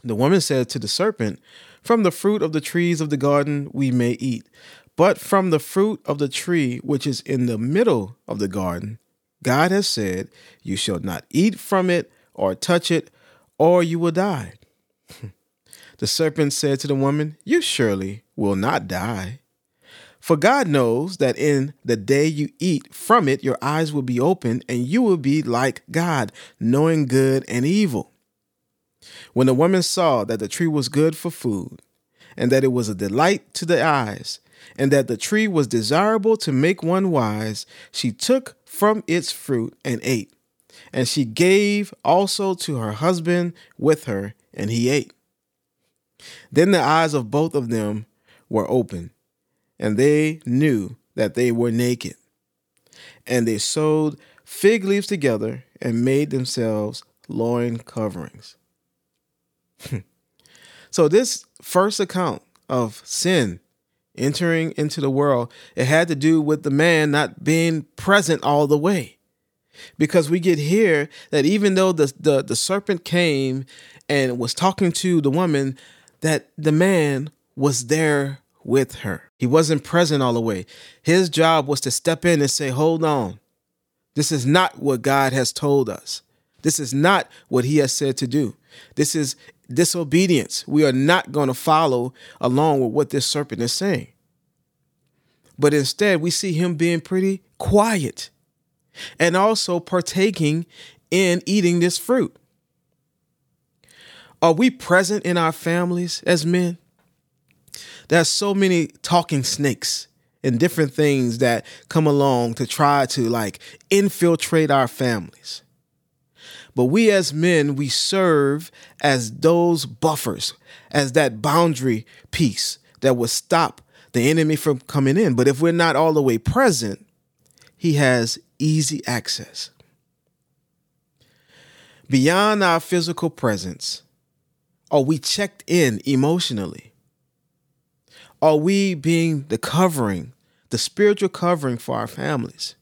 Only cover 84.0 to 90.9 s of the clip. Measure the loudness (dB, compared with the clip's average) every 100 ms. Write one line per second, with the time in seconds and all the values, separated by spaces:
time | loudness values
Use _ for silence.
84 | _ -4 -2 -2 2 2 2 -2 -2 -2
85 | 0 2 2 0 -4 -4 0 0 0 -6
86 | -12 -16 _ _ _ _ -4 -4 -4 0
87 | 2 2 -2 -14 _ -2 2 2 0 -2
88 | -4 -4 -2 -2 -4 -6 _ -20 -18 -4
89 | -2 -2 -4 -6 -16 _ _ -2 -2 -2
90 | 0 0 2 0 0 -8 -2 2 2